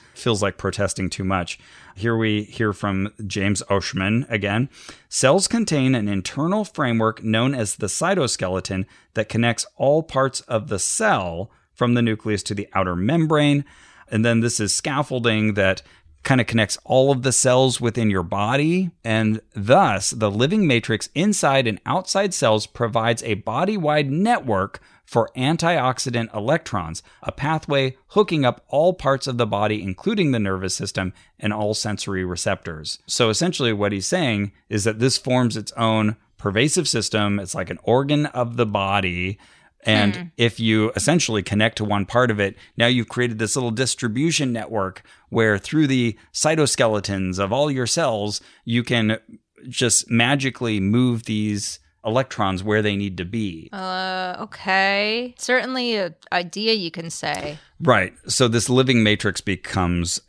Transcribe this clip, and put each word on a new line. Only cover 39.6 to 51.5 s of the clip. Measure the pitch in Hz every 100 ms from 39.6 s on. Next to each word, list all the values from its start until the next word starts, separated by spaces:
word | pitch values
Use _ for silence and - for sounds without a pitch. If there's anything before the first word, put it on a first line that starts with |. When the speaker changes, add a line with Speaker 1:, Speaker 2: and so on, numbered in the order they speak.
| _ _ -
Speaker 1:
And | 107 104 90
Speaker 2:
Hmm. | 87 -
Speaker 1:
if | 117 -
you | 113 110 107 104
essentially | 143 147 - 110
connect | 90 101 110 -
to | 107
one | 101 98
part | 120 123
of | 104
it, | 98 - - -
now | 117
you've | 123 113
created | - 123 110
this | 110 139
little | 123
distribution | 113 131 - 120 110 160 151 135
network | 117 104 107 95 - - - _
where | 117 110 101
through | - 156 147
the | 131 120 101 _
cytoskeletons | - 156 156 139 - 120 104 95 98 92 92
of | 98
all | 120 151
your | 131 120
cells, | - 156 110 104 101 - _ -
you | 117
can | 120 120 107 113 - - _ _ 131
just | 123 123 - -
magically | 117 120 143 131 - 120 107
move | 95 117 127 117
these | 113 107 107